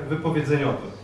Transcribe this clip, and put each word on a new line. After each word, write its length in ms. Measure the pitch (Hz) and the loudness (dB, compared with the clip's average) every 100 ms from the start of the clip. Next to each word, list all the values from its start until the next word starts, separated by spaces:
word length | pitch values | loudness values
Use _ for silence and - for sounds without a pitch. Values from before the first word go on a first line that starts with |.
| 139 | -2
wypowiedzeniowym. 840 | 160 160 147 139 147 127 104 - - | -2 0 0 2 2 2 -2 -6 -14